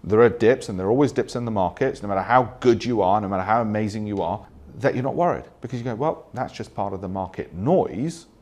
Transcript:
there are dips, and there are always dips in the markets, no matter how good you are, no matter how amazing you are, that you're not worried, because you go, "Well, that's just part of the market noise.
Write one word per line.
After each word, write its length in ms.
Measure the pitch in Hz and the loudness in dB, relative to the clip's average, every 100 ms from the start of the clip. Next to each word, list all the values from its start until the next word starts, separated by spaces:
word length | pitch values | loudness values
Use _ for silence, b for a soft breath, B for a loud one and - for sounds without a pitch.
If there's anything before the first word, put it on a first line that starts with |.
there 180 | 82 107 | 4 6
are 100 | 120 | 6
dips, 400 | - 113 127 - | 6 4 4 -2
and 80 | 92 | -4
there 80 | 95 | 0
are 40 | |
always 220 | 127 139 | 2 2
dips 240 | - - 123 | 0 -4 -6
in 80 | |
the 60 | 120 | -4
markets, 520 | 107 90 - 131 - | 0 -2 0 -2 -2
no 60 | 101 | -4
matter 140 | 95 | -2
how 220 | 95 127 117 - | 4 2 2 2
good 220 | 127 110 | 4 4
you 200 | 120 113 | 2 2
are, 180 | 92 107 | 4 2
no 80 | 98 | 2
matter 140 | 98 | -2
how 180 | 92 113 | 2 2
amazing 460 | 110 107 107 107 107 | 2 -2 -2 -4 -6
you 160 | 101 | -4
are, 240 | 85 101 - - - - | -2 -4 -8 -20 -20 -2
that 160 | 127 | -2
you're 100 | - | 0
not 100 | 131 | -2
worried, 300 | - 175 71 - _ | 0 0 0 -8 _
because 180 | 127 123 | -10 -8
you 60 | |
go, 100 | 120 | -6
"Well, 340 | 110 151 - - | -2 -2 -4 -10
that's 220 | 127 131 | -8 -8
just 200 | - 107 | -8 -12
part 200 | - 101 | -6 -6
of 80 | 95 | -6
the 60 | 95 | -6
market 440 | 95 92 - - | -6 -8 -8 -10
noise. 760 | 85 113 180 - 90 156 - - _ | -4 2 2 2 -4 -6 -8 -18 _